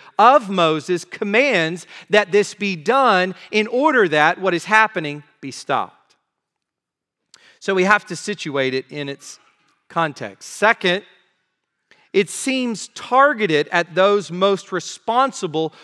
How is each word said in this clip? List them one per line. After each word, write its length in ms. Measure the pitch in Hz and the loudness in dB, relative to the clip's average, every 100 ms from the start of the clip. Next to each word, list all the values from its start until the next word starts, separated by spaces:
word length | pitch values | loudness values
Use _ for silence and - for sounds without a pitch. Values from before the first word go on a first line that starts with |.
| - - | -8 4
of 320 | 226 285 202 | 6 6 2
Moses, 540 | 185 165 156 160 175 | 0 2 0 -2 -6
commands 840 | - - 208 214 277 196 160 175 - - - | -6 -8 -2 0 2 0 -2 -4 -12 -20 0
that 220 | 208 202 | 0 2
this 220 | 202 202 | 2 0
be 200 | - 202 | -4 -6
done 640 | 175 147 269 254 190 185 180 - | -4 0 2 4 2 0 -6 -4
in 160 | 214 214 | -4 -2
order 400 | 247 311 254 180 | 0 2 2 2
that 320 | 151 151 180 | 4 2 2
what 120 | 185 | -2
is 120 | 170 | -2
happening 580 | 175 220 214 185 151 147 - _ | 2 2 4 -2 -8 -10 -16 _
be 120 | 139 | -16
stopped. 640 | - - 127 92 _ _ _ _ _ _ _ _ _ _ _ _ _ _ _ _ _ | -12 -4 -4 -4 _ _ _ _ _ _ _ _ _ _ _ _ _ _ _ _ _
So 120 | - | -4
we 120 | 190 | 0
have 200 | 185 208 - | 2 2 0
to 100 | 170 | -10
situate 580 | - 190 156 139 131 | -8 -10 -6 -2 -2
it 160 | 131 127 | -2 -6
in 180 | 147 143 | -10 -10
its 300 | 139 - - _ _ _ _ _ | -10 -16 -20 _ _ _ _ _
context. 600 | 170 160 135 110 95 - | -4 -4 -6 -14 -14 -18
Second, 560 | - 208 226 185 185 - _ _ _ _ _ _ _ _ _ _ | 0 0 2 0 -2 -6 _ _ _ _ _ _ _ _ _ _
it 160 | 190 190 | -2 -2
seems 600 | - 269 262 247 202 - - | -4 -4 -4 -4 -6 -12 -16
targeted 720 | - 254 285 233 202 147 151 | 0 2 4 2 0 0 0
at 240 | 175 175 | -2 -2
those 380 | 170 196 202 160 | 2 2 2 -2
most 400 | 175 196 196 - | -2 0 0 -4
responsible 1000 | 180 - - - 240 269 - 180 151 160 - | -10 -8 -10 -4 0 0 -4 -6 -4 -6 -8